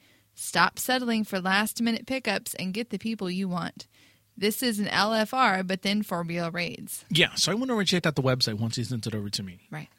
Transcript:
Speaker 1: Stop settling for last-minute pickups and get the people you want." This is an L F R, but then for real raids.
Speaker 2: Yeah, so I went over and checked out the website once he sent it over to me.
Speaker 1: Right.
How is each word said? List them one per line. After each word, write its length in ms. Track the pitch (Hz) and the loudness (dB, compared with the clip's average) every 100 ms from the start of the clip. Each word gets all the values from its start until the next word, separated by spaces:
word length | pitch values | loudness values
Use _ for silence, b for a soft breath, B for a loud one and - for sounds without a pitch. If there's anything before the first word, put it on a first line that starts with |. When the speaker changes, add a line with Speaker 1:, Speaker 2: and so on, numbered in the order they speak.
| b b b | b b b
Speaker 1:
Stop 440 | - - - - - | -12 -2 4 4 2
settling 460 | - 254 240 220 | 0 0 2 0
for 160 | 208 190 | 0 -2
last-minute 680 | 180 196 214 - 233 226 - | 2 2 2 0 0 -2 -2
pickups 480 | 262 233 196 - | -4 -2 -2 -4
and 180 | - 185 | -6 -4
get 160 | 190 240 | -4 -4
the 80 | 196 | -4
people 320 | 226 220 185 | -4 -4 -4
you 160 | 180 196 | -2 -2
want." 380 | 175 170 - - b b b b - | -2 -4 -8 -16 b b b b -2
This 260 | 202 214 | -2 0
is 160 | 254 208 | 0 0
an 80 | 202 | 0
L 240 | 139 208 | 2 2
F 180 | 220 214 | 2 0
R, 300 | 254 240 185 | 4 4 4
but 200 | 185 190 | 0 -2
then 200 | 196 208 | 0 0
for 200 | 208 175 | 0 -2
real 280 | 170 170 170 | -2 -2 -2
raids. 540 | 170 170 - - - - | -2 -6 -6 -10 -12 0
Speaker 2:
Yeah, 260 | 160 175 - | 2 4 2
so 160 | - | 0
I 20 | |
went 160 | 208 262 | 2 0
over 100 | 226 | 2
and 80 | 185 | 2
checked 180 | 180 165 | 2 2
out 100 | 143 | 2
the 60 | |
website 320 | 131 127 123 | 2 2 2
once 200 | 107 113 123 | 0 0 -2
he 80 | |
sent 220 | 117 123 107 | -2 -4 -4
it 80 | |
over 160 | 107 101 | -4 -4
to 120 | 101 | -4
me. 180 | 95 87 - | -6 -10 -14
Speaker 1:
Right. 180 | 151 - | -12 -12